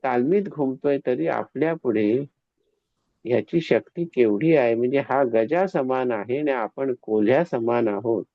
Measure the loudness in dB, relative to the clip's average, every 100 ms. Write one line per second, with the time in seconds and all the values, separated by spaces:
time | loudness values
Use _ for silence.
0 | 0 0 2 0 0 -4 -4 -2 -2 -2
1 | -2 -2 -2 -4 -6 -2 -2 -2 -2 2
2 | 2 0 -2 _ _ _ _ _ _ _
3 | _ _ -2 -2 0 -4 2 0 0 -8
4 | -6 2 2 4 2 4 4 0 0 -2
5 | 0 0 2 0 0 0 0 -2 -2 -2
6 | -2 -4 -4 -4 -2 -2 -4 -4 -6 -6
7 | -2 0 4 2 2 -2 0 0 0 -2
8 | -2 -2 -4